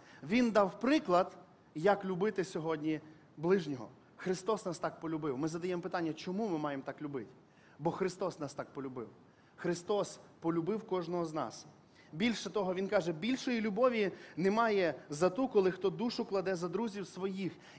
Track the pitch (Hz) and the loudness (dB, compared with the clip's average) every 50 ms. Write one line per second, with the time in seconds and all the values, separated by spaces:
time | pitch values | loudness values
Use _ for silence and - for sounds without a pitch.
0 | - - - - - 147 202 254 247 233 196 214 202 185 - - - 254 302 311 | -20 -20 -20 -12 -4 2 4 4 4 6 6 6 6 4 2 0 2 4 4 4
1 | 311 - 180 175 190 190 - - - - - - - - - 151 160 202 202 196 | 4 4 4 4 4 2 -2 -16 -20 -20 -20 -20 -20 -12 -4 2 4 4 4 4
2 | 196 190 190 170 202 220 214 208 175 - - 180 156 165 160 156 151 156 156 147 | 2 -4 -2 0 0 0 0 -2 -4 -2 -4 -4 -2 -2 -2 -2 -2 -2 -2 -4
3 | - - - - - - - - 151 170 190 196 165 147 143 120 107 - - - | -6 -12 -20 -20 -20 -20 -10 -2 2 2 2 2 2 -2 -6 -6 -8 -12 -14 -20
4 | - - - - - 180 185 165 - - 220 190 - 185 160 - - 160 156 - | -20 -20 -16 -8 -4 -4 -4 -2 0 -2 -2 0 -2 -6 -6 -4 -4 -6 -6 -6
5 | - 160 160 151 156 151 127 127 156 160 160 170 165 185 180 175 170 180 180 180 | -6 -6 -4 -2 -2 -2 -2 -2 -2 -2 -2 -4 -4 -4 -4 -4 -4 -4 -4 -2
6 | 170 156 151 - - 185 180 202 226 214 170 151 151 147 143 135 131 - - - | -2 -2 -4 -6 -6 -6 -4 -2 -2 -2 -2 -2 -2 -2 -4 -4 -6 -8 -10 -8
7 | 147 143 143 131 104 - - - - _ _ - - - - - 147 170 - - | -8 -8 -6 -8 -8 -10 -16 -20 -20 _ _ -20 -20 -20 -10 -4 -2 -2 0 0
8 | 190 185 180 - 202 175 - - 151 135 - - 123 - - 143 135 135 127 123 | -2 -2 -2 -4 -4 -4 -4 -6 -8 -8 -6 -8 -10 -10 -8 -8 -8 -8 -6 -8
9 | 110 101 - - - _ _ _ _ - _ - - 175 175 170 - - 208 202 | -10 -10 -12 -20 -20 _ _ _ _ -20 _ -4 -2 -2 -2 -2 0 0 0 0
10 | 175 - - - - - - - - 165 165 170 160 170 214 202 - - 185 185 | 0 -2 -6 -16 -18 -20 -12 -4 -2 0 0 2 0 0 -2 -2 -2 -2 -2 -2
11 | 170 160 175 175 170 160 156 156 131 110 - - - - - - - _ - - | -2 -2 -2 -2 -2 -2 -2 -4 -4 -4 -6 -12 -18 -18 -20 -20 -20 _ -20 -20
12 | - - - 156 214 240 214 - - 196 - 214 190 185 180 185 196 190 214 196 | -20 -10 -4 0 0 2 0 0 -4 -4 -2 0 0 0 0 0 0 2 2 2
13 | 160 170 170 151 180 226 262 254 - 269 247 226 208 226 190 214 254 254 240 220 | 2 2 -2 -2 0 -2 -2 0 0 0 0 0 0 0 2 4 4 4 4 4
14 | 202 180 - - - - - - 190 190 208 226 233 220 208 196 180 160 - - | 0 0 0 -6 -16 -10 -4 2 2 4 4 4 4 4 4 4 4 2 2 -2
15 | - - 143 147 175 180 180 254 269 - - 208 190 185 175 - - 190 165 160 | -6 -6 0 2 4 4 4 2 0 2 4 4 4 4 2 2 0 0 0 0
16 | 220 247 - - 226 - 196 196 180 190 190 165 175 175 165 202 233 226 190 202 | -2 -2 -2 -2 -4 0 0 0 0 0 -2 -2 -2 -2 -2 -2 -2 -2 -4 -6
17 | 180 - - 185 185 202 190 190 190 160 - - - - - | -8 -8 -8 -6 -4 -4 -4 -2 -4 -4 -4 -6 -18 -18 -8